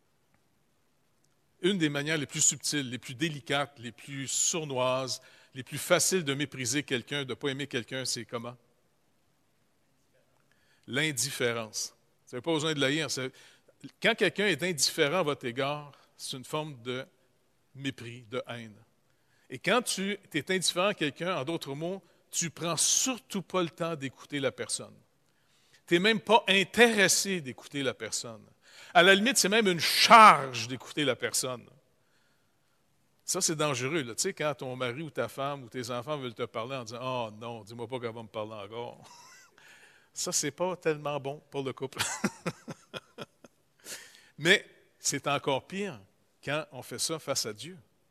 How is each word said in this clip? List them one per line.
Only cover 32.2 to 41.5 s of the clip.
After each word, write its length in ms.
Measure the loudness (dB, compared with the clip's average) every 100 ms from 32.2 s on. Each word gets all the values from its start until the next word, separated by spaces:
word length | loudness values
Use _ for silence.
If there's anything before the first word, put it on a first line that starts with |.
| _ _ _ _ _ _ _ _ _ _ -6
Ça, 140 | -2
c'est 140 | 0 0
dangereux, 460 | 0 0 -2 -4
là. 140 | -4 -4
Tu 80 |
sais, 100 | -4
quand 200 | -2 -4
ton 220 | -4 -8 -6
mari 260 | -6 -6
ou 80 | -8
ta 180 | -4 -6
femme 360 | -4 -6 -6
ou 60 | -10
tes 200 | -10 -6
enfants 260 | -6 -6 -6
veulent 160 | -8
te 100 | -8
parler 320 | -8 -6 -8 -8
en 80 |
disant, « 160 | -10 -10
Oh 300 | -6 -6 -6 -8
non, 240 | -12 -12
dis-moi 240 | -14 -12 -8
pas 120 | -6
qu'elle 120 | -8
va 120 | -8
me 40 | -10
parler 260 | -8 -8
encore. » 480 | -10 -12 -10 -12 -14 -20 -20 -20 -20 -20 _ -20
<laughs> 400 | -20 -20 -20 _
Ça, 180 | -8 -2
c'est 200 | -2 -2
pas 240 | -2 -4 -2
tellement 440 | 0 0 -2 -6
bon 220 | -6 -10
pour 140 | -10